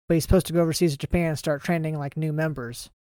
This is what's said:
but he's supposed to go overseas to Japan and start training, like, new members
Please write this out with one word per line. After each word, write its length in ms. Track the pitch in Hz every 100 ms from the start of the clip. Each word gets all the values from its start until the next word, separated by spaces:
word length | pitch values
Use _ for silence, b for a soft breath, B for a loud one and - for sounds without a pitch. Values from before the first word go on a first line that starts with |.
| -
but 80 | 170
he's 80 |
supposed 220 | - 190 -
to 60 |
go 80 | 165
overseas 320 | 165 156 175
to 40 | 143
Japan 320 | - 175 165
and 80 | 147
start 240 | 165 143
training, 360 | - 170 156 156
like, 160 | 143 156
new 140 | 156
members 560 | 151 160 135 120 117 - _